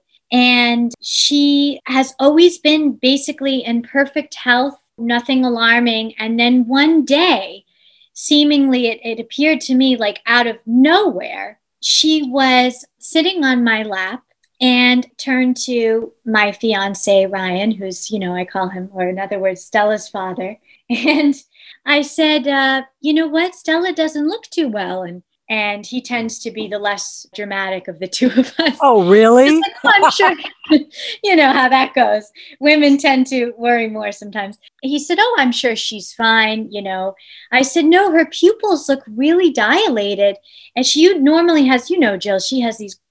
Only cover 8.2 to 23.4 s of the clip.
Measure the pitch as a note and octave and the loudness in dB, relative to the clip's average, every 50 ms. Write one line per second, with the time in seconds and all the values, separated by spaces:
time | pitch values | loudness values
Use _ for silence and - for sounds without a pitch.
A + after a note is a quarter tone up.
8.2 | - - D4+ D4 D4 D4 D4 C#4 C#4 C4+ B3+ B3 A#3+ A3+ A3+ - - A3+ A3+ A#3 | -2 0 2 4 4 4 2 2 2 2 0 0 0 -2 -4 -6 -8 -10 -10 -10
9.2 | A3+ - - C4+ D4 D#4 D#4 B3+ - - B3+ B3+ C4+ C4 B3 A3+ A3 G#3 - - | -10 -10 -4 -2 0 0 0 -2 -2 -2 0 2 2 2 0 0 -2 -4 -6 -6
10.2 | - A#3 A#3 A#3+ A#3+ A#3 A3+ - - A3+ A#3 B3+ C4+ D#4 E4+ G4+ G#4+ D#4+ F#3 F#3 | -2 0 2 2 2 0 -4 -8 -6 0 2 4 4 4 4 4 2 0 -2 -6
11.2 | - - - G3 G3 G#3 G#3+ _ _ _ _ - - - - - - D#4 D#4 D#4 | -10 -10 -12 -12 -14 -14 -16 _ _ _ _ -8 -4 -2 0 0 2 2 0 0
12.2 | C#4+ B3 B3+ C#4 C4 B3+ B3+ B3 B3 B3+ B3 - - _ _ - - - - D#4+ | -2 -2 -2 0 2 2 4 2 2 0 -2 -8 -14 _ _ -14 -8 -4 -2 0
13.2 | D#4 F#4 F#4+ F4 C#4 C4 B3+ B3 A#3+ A3+ A3 G#3+ A3 G#3+ G3 F#3+ F#3 F#3+ A#3 B3 | 0 0 -2 -2 0 0 0 0 0 0 0 -2 -4 -6 -6 -6 -6 -8 -10 -12
14.2 | _ _ _ _ _ _ _ - B3+ B3+ B3 B3 B3 B3 B3 B3 B3 - _ - | _ _ _ _ _ _ _ -2 0 2 2 4 4 2 2 0 -2 -4 _ -12
15.2 | - C#4 B3+ B3+ B3+ B3+ B3 - - C4 A#3+ A#3 A3+ A3+ A3 A3+ A3+ - _ _ | -6 -4 -2 0 0 0 -2 -4 -4 -4 -2 -2 0 0 0 -2 -4 -8 _ _
16.2 | - A3+ A3 G#3 G#3 G3+ G3 - A#3 A3+ G#3 G3 G3 G3+ G3 - - G3+ G3 G3 | -6 -2 0 0 0 0 -2 -4 -2 -2 -2 -2 -2 -4 -6 -4 0 2 2 2
17.2 | F#3+ F#3+ G3 F#3+ F#3 F#3 F3+ F#3+ G#3 A3+ G#3+ F#3+ G3 F#3+ F3+ - - - G#3+ G3+ | 2 0 -2 -6 -4 -4 -4 -2 -2 -4 -4 -4 -8 -10 -10 -10 -10 -8 -8 -6
18.2 | F#3+ F3+ F3+ F3+ F#3 F#3 - F#3+ F#3 F#3 F#3+ F#3 F#3 F#3+ F#3+ F#3 F3+ F3+ F#3 F#3+ | -6 -4 -6 -6 -6 -6 -6 -6 -6 -6 -6 -10 -12 -10 -8 -6 -6 -6 -6 -6
19.2 | G3 F#3+ G3+ F#3+ F#3+ F#3+ F#3 F3+ - - - G#3+ G#3 G#3+ G#3+ G#3 - - - G3 | -8 -6 -6 -4 -4 -4 -4 -6 -10 -4 -2 0 0 0 -2 -4 -6 -10 -10 -10
20.2 | F#3 F#3 E3+ - F#3 G3 A3 _ _ _ _ _ _ - A#3+ A#3 A#3+ C#4+ D#4 D#4 | -8 -8 -8 -8 -10 -10 -12 _ _ _ _ _ _ -8 -6 -2 0 0 2 2
21.2 | D4 D4 C#4 - - _ _ _ - - - _ - C#4 C#4+ D4 C#4+ D4 - - | 2 0 0 -2 -6 _ _ _ -20 -20 -20 _ -2 0 0 0 0 -2 -2 0
22.2 | D#4 D4+ D4+ D4 B3 C#4+ C4+ C4+ C4+ C4+ C4+ C4 C4 - _ _ - D4+ D4+ D#4+ | 0 2 0 0 0 -2 0 0 0 0 0 -2 -4 -8 _ _ -4 -2 0 0
23.2 | E4 D4 D4+ D#4+ | 0 0 -2 -2